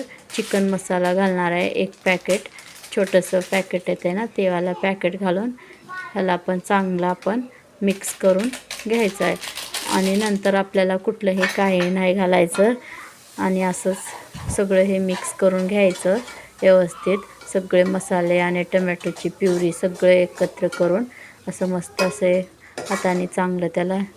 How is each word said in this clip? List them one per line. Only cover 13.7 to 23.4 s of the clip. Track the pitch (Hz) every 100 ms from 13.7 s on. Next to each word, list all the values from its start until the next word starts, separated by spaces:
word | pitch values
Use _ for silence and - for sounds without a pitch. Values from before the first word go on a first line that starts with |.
| 185 190 190 - - - - - -
सगळं | 196 190
हे | 196 190
मिक्स | 190 185 -
करून | - 190 185 185
घ्यायचं | 208 196 180 180 214 247 - - -
व्यवस्थित. | 190 185 175 - - 202 - - -
सगळे | 196 190 180
मसाले | 185 190 - 180 175 175
आणि | 175 180
टोमॅटोची | 170 190 185 175 175 165 175
प्युरी | - 190 175 175
सगळे | 165 185 180 180 180
एकत्र | 180 - 175 - 175
करून | - 175 185 247 - - - -
असं | - 185
मस्त | 180 - -
असे | 185 180 185 180 180 - - -
हाताने | - 196 190 180 180
चांगलं | -